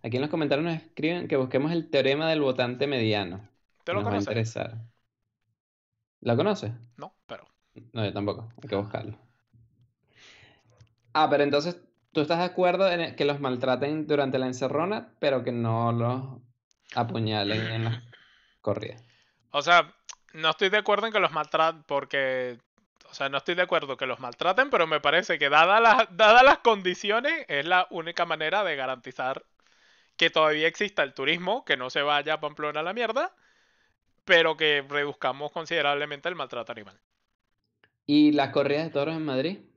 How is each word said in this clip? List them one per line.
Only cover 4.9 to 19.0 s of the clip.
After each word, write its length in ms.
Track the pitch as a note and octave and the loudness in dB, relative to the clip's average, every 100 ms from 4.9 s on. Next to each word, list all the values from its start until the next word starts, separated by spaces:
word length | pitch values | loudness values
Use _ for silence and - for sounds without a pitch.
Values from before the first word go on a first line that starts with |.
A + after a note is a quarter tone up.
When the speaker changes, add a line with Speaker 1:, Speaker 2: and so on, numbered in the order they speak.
| _ _ _ _ _ _ _ _ _ _ _ _ _ | _ _ _ _ _ _ _ _ _ _ _ _ _
Speaker 1:
¿Lo 140 | - A#2 | -2 0
conoces? 360 | F#3 G3+ G#2 A#2 - - | 0 -2 -6 -10 -18 -18
Speaker 2:
No, 180 | D3 _ _ | -18 _ _
pero 200 | A#2 - _ _ - - | -18 -18 _ _ -20 -14
Speaker 1:
No, 100 | A#2 | -6
yo 80 | G#2 | -4
tampoco. 360 | G2 G2+ - - - | -4 -4 -6 -10 -18
Hay 60 | G#2 | -6
que 60 | G2 | -6
buscarlo. 420 | G#2 - - G2+ _ _ _ _ _ _ _ _ _ _ - - - _ _ _ - _ _ | -4 -8 -10 -14 _ _ _ _ _ _ _ _ _ _ -20 -20 -20 _ _ _ -20 _ _
Ah, 140 | D#3 D3+ | 0 2
pero 140 | C#3+ | 4
entonces, 340 | C#3+ D3 D#3+ E3+ - _ _ | 4 2 -2 -8 -16 _ _
¿tú 100 | - | -2
estás 180 | D3 E3+ | 0 0
de 60 | F3+ | 0
acuerdo 440 | - F3+ F3+ F#3+ | 2 2 4 2
en 100 | F3 | 0
el-, 140 | E3 - | -4 -2
que 100 | C#3+ | -2
los 140 | C#3+ | 0
maltraten 680 | C#3 B2 B2+ B2 C#3 D#3 D3+ | -2 -2 0 0 0 -4 0
durante 300 | D3 C3+ B2+ | 0 2 0
la 80 | B2+ | -2
encerrona, 680 | B2 C3+ C#3 F3 A3 - _ | -4 -2 -2 -2 -4 -10 _
pero 240 | D3+ C3+ | 0 0
que 80 | B2 | -2
no 400 | A#2+ A#2 A2+ A#2 | -2 0 0 0
los 500 | A#2 A#2 B2+ C3 - _ _ _ _ _ - | 0 0 -2 -6 -14 _ _ _ _ _ -4
apuñalen 760 | A#2+ A#2 A2 G#2+ G2+ A2 A2+ | -4 -2 -2 -2 -2 -2 -4
en 120 | A2+ A2+ | -4 -4
las 180 | A#2 - - _ | -6 -10 -20 _
Speaker 2:
<clears throat> 280 | _ _ _ | _ _ _
Speaker 1:
corridas? 420 | - G2 - - | -6 -6 -8 -14